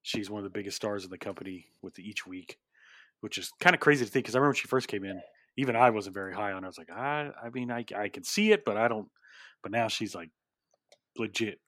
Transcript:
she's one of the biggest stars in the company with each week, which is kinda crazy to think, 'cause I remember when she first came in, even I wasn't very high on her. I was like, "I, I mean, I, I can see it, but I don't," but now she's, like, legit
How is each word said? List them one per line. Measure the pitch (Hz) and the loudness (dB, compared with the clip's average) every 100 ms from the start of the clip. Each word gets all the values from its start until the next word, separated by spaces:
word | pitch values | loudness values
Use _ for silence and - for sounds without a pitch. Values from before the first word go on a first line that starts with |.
she's | - 117 98 | -6 -4 -4
one | 107 | -6
of | 98 | -6
the | 104 | -6
biggest | 98 - | -6 -4
stars | 107 101 90 | -2 -2 -6
in | |
the | 92 | -8
company | 104 95 98 92 - _ | -8 -8 -10 -12 -14 _
with | 95 - | -16 -14
each | 95 101 - | -10 -10 -8
week, | 92 - - _ _ - - - _ | -10 -12 -18 _ _ -20 -20 -20 _
which | 107 - | -8 -8
is | - - | -8 2
kinda | 180 170 | 4 6
crazy | 156 143 | 6 4
to | 117 | 4
think, | 135 117 | 0 2
'cause | 123 | 4
I | |
remember | 143 | 4
when | 127 | 4
she | - | 2
first | 131 - | 0 0
came | 104 98 | -4 -6
in, | 95 - _ _ - | -8 -14 _ _ -4
even | 135 113 | 0 6
I | 123 | 6
wasn't | 110 98 95 | 6 -2 -6
very | 95 | -6
high | 92 104 | -4 -4
on | 95 | -4
her. | 92 | -8
I | |
was | - | -12
like, | - | -12
"I, | 98 135 151 147 - | -6 -4 -2 -4 -10
I | 117 | -10
mean, | 127 123 | -6 -4
I, | 120 117 101 | -4 -4 -4
I | 104 | -4
can | - | -6
see | - - 214 | -4 2 6
it, | 208 - | 6 4
but | 104 | 4
I | 117 | 4
don't," | 110 101 _ - - - _ | 2 -4 _ -20 -20 -20 _
but | 98 | -4
now | 110 113 | 0 0
she's, | - 104 | 0 -4
like, | 90 82 _ _ _ _ _ _ - _ - | -6 -14 _ _ _ _ _ _ -20 _ -6
legit | 110 101 110 - | -4 -2 -4 -4